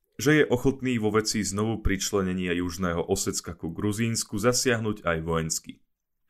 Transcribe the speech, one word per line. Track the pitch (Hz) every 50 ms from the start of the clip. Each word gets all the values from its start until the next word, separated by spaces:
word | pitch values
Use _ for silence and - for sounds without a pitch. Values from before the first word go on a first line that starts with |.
| _ _ _ -
že | 107 143 156 151 -
je | -
ochotný | 123 120 - 135 127 131 123 131 123 110
vo | 107 107 104
veci | 110 107 - - 110
znovu | 95 90 98 104 107 113 110 -
pričlenenia | - 95 98 98 - - 104 98 95 92 92 92 90 90
Južného | 87 87 90 87 85 95 92 87 85 87 -
Osecka | - 95 95 - 101 95 - - 90 85
ku | - - 82
Gruzínsku | 82 - 98 104 98 110 117 113 113 107 - - 110
zasiahnuť | 101 104 123 120 - - 127 117 110 113 107 104 - -
aj | 85 82 80 80
vojensky. | 82 82 82 80 80 - - - - - _ _ _ _ _ _ _ _ _ _